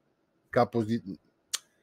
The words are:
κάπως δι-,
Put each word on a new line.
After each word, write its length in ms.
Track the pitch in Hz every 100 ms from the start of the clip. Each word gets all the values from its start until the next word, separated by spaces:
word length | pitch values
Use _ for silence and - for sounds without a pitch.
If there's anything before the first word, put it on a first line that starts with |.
| _ _ _ _ _
κάπως 360 | - 117 120 107
δι-, 340 | 117 95 92 _ _ _ - - _